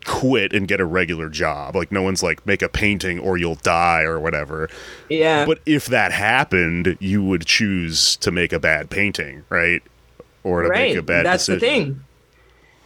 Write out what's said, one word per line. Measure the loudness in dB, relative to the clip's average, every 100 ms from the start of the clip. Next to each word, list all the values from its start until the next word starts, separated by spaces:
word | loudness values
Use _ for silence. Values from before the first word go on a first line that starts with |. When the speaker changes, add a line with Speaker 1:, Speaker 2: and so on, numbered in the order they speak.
| -6
Speaker 1:
quit | -2 2 2 2
and | 0 0
get | 0
a | 0
regular | 0 0 -2 -6
job. | -2 -2 -2 -4 -4
Like, | -2
no | -2
one's | 0 0
like, | -2 -2 -2
"Make | -2
a | -2
painting | -2 -2 -2 -4 -4
or | -2 -2
you'll | -2 -2
die," | 0 2 4 2
or | 2 -2
whatever. | -2 -4 -4 -6 -8 -10 -18 -16 -4
Speaker 2:
Yeah. | 0 2 2 2
Speaker 1:
But | 0 2
if | 0 2
that | 0 2
happened, | 2 2 2 2 2 2 0 0 -2
you | 0 0
would | 2 0 0
choose | 0 0 -2 -2 0 0 0
to | -2
make | 0 0
a | 0
bad | 2 0 0
painting, | -2 -2 -2 -8 -10 -4
right? | 0 2 2 -4 _ _ -20 -20 _
Or | -2 0
to | 2
Speaker 2:
Right. | 2 0
Speaker 1:
make | 0
a |
bad | 0 2 4
Speaker 2:
That's | 2 0
the | 0
Speaker 1:
decision. | 2 0 0
Speaker 2:
thing. | -6 -12 _ _ _ _ _ _ _